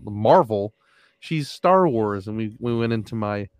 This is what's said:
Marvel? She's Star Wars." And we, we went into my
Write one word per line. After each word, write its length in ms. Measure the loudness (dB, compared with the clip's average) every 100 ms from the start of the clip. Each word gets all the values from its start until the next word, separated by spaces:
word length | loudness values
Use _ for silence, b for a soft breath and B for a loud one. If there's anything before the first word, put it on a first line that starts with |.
| -10
Marvel? 640 | -2 4 6 4 -2 -4 _ b b b b
She's 320 | -6 -6 -6
Star 380 | -2 2 4 4
Wars." 400 | 2 -2 -4 -6
And 80 | -8
we, 180 | -8 -6
we 160 | -4 -2
went 140 | -2
into 240 | -2 -4 -6
my 320 | -4 -4 -8